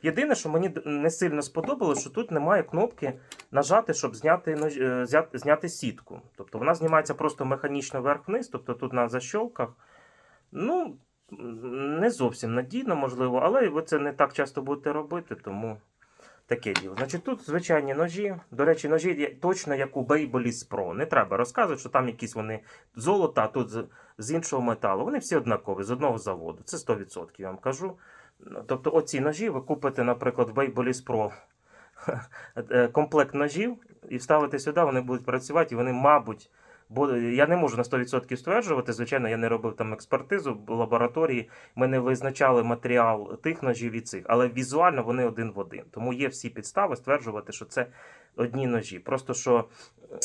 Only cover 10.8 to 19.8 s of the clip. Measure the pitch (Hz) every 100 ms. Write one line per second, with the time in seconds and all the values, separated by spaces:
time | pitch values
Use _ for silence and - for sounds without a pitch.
10.8 | 302 135 _ _ _ - 120 113 123 127
11.8 | 139 156 220 233 123 - 113 120 127 226
12.8 | 269 160 135 123 127 123 160 262 214 151
13.8 | 160 151 143 139 139 - 139 - 131 143
14.8 | 147 147 147 170 170 - - 98 113 107
15.8 | _ _ _ _ - _ _ 120 110 90
16.8 | 95 98 139 170 262 262 - 160 175 160
17.8 | 139 139 170 170 202 175 - 120 147 160
18.8 | 147 160 175 151 147 - 175 185 - 139